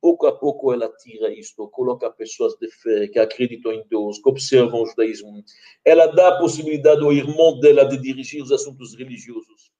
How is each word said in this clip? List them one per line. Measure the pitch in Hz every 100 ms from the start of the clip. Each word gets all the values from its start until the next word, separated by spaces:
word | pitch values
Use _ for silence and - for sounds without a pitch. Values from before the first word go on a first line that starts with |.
Pouco | 170 170 147
a | -
pouco | 143 139 135
ela | 120 113 -
tira | 123 110 107
isto, | 110 104 _ 104
coloca | - 123 123 117
pessoas | _ 113 - 113 113
de | 113
fé | _ 117 107 104
que | 113
acreditam | 110 - 123 117 117
em | 110 110
Deus, | 110 104 104
que | 135
observam | 135 - 135 120 117
o | 113
judaísmo. | - 110 101 104 104 - _ _ _
Ela | - 160 160
dá | 156 180
a | 180
possibilidade | 170 151 156 151 147 147
ao | 147
irmão | 147 139 151 160 127
dela | 143 139 135
de | 135
dirigir | 127 131 127 147
os | 131
assuntos | 135 143 131 117
religiosos. | 110 131 117 113 113 - _ _